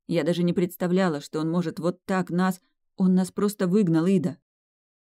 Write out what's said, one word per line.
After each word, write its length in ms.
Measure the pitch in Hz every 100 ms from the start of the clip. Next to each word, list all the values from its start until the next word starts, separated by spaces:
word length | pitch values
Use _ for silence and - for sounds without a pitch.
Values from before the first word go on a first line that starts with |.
| -
Я 160 | 170
даже 200 | 151 170
не 100 | 175
представляла, 680 | 170 180 - 180 180 190 143
что 180 | - 151
он 100 | 156
может 300 | 170 160 -
вот 240 | 160 180 -
так 240 | 190 180
нас... 320 | 170 185 180 _ _ _ -
Он 180 | 185 185
нас 160 | 185
просто 360 | - 208 202 185
выгнал, 380 | 196 190 160 170
Ида». 320 | 196 139 - _ _ _ _ _ _